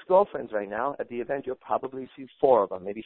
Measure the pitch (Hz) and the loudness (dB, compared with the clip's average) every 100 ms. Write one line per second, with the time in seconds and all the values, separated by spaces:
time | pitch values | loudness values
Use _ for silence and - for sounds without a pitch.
0 | - 185 202 139 120 107 101 104 135 139 | 2 2 2 -2 -6 -6 -4 -4 -4 -6
1 | 127 120 120 139 127 127 - 113 131 131 | -8 -8 -6 -6 -6 -10 -4 -4 -4 -12
2 | 127 - 131 _ 139 117 95 95 95 107 | -14 -16 -20 _ 6 6 4 -2 -10 -10